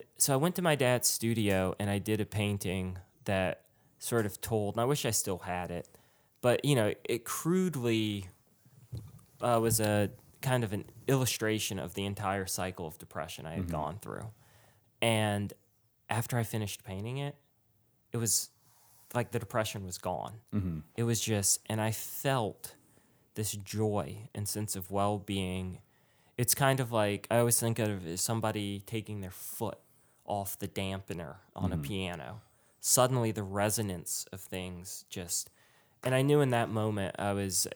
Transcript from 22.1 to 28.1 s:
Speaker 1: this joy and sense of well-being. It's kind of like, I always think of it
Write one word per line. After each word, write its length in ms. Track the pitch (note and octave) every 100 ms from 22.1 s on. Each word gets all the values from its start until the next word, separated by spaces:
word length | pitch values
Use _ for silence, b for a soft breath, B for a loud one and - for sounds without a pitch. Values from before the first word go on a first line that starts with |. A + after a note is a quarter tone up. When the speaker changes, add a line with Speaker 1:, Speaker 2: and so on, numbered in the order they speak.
| - C#3+ C3+ G#2 - - - b b b b b -
Speaker 1:
this 180 | G#2+
joy 760 | G#2 G2 G#2+ A2 G#2 C#2+ G#2 A2
and 140 | - G#2
sense 280 | G#2+ G#2 F#2+
of 140 | F#2
well-being. 880 | G2 G2+ G#2 F#2+ G2 F#2 F#2 F#2 F#2 - b b b b b
It's 180 | A#2+ -
kind 240 | C#3 C3
of 120 | A#2+
like, 360 | A#2 G#2 G2+ -
I 80 | A#2
always 220 | A#2+ A#2
think 180 | A#2 A2+
of 260 | G#2+ G2+
it 60 | F2